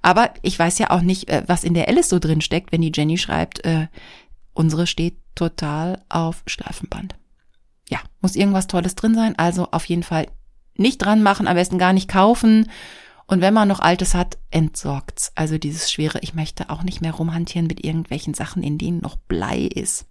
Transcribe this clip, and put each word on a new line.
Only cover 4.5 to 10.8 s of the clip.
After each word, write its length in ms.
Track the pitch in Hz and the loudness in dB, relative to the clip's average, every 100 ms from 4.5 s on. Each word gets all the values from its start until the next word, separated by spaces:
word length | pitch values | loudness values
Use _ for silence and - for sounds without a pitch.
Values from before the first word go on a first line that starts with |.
unsere 340 | - 160 156 170 | 0 0 2 -2
steht 300 | - 170 - - - | 0 -4 -4 -18 -4
total 680 | 170 165 151 147 170 185 _ | -4 -4 -6 -4 -4 -6 _
auf 340 | 170 165 170 - | -2 -2 -4 -10
Streifenband. 680 | - - - - - 185 - _ _ _ _ _ _ - | -10 -10 -12 -10 -10 -10 -14 _ _ _ _ _ _ -12
Ja, 100 | - - _ | -10 -10 _
muss 160 | 185 190 | -2 2
irgendwas 300 | 202 190 190 | 2 2 0
Tolles 300 | 180 175 - | -2 -2 -2
drin 180 | 220 | 2
sein, 240 | 226 220 - | 2 2 2
also 320 | 170 180 180 | 0 0 -2
auf 160 | 165 - | -4 -2
jeden 160 | 170 | -4
Fall 260 | 170 160 151 - - _ _ | -2 -2 -4 -10 -20 _ _
nicht 220 | - | 0